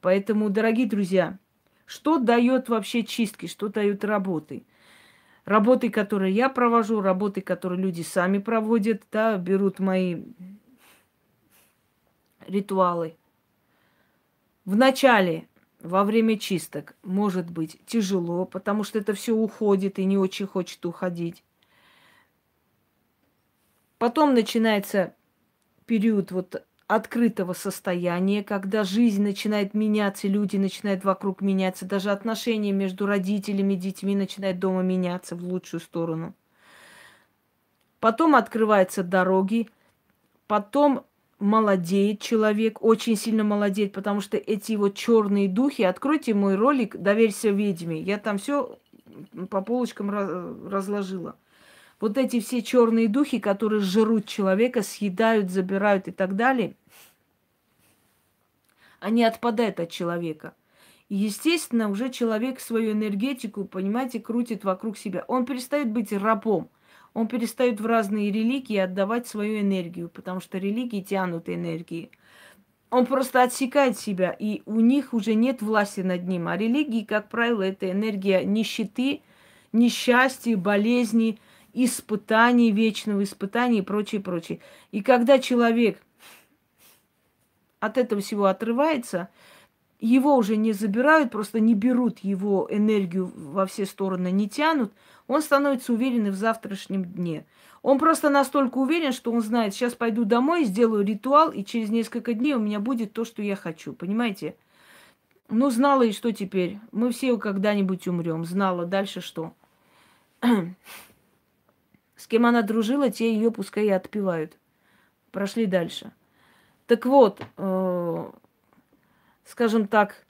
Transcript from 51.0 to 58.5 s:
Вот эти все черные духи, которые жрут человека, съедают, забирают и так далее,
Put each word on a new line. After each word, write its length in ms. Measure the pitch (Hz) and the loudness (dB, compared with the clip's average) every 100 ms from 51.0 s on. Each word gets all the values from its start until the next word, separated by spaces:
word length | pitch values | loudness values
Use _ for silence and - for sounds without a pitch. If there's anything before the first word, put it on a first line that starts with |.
| 196 190 165 - _ _ _ - - _ | -6 -8 -10 -14 _ _ _ -20 -20 _
Вот 180 | 220 214 | -4 0
эти 220 | 262 240 | 0 0
все 220 | 208 247 | -2 -6
черные 460 | 208 254 226 226 226 | 0 4 4 4 2
духи, 320 | 220 285 240 | 2 0 0
которые 420 | 233 214 220 214 | -2 0 0 0
жрут 440 | 196 190 220 226 202 | 0 2 4 2 -2
человека, 560 | - 190 190 240 247 | -2 0 2 2 0
съедают, 680 | 196 - 208 180 226 226 190 | -4 -4 -6 0 2 2 0
забирают 560 | 185 185 196 208 202 190 | -2 -2 0 2 2 0
и 40 | |
так 240 | 185 190 196 | -6 -4 0
далее, 400 | 240 262 185 - _ - - _ _ _ _ _ _ _ _ _ _ _ _ _ _ | 0 2 -2 -6 _ -20 -20 _ _ _ _ _ _ _ _ _ _ _ _ _ _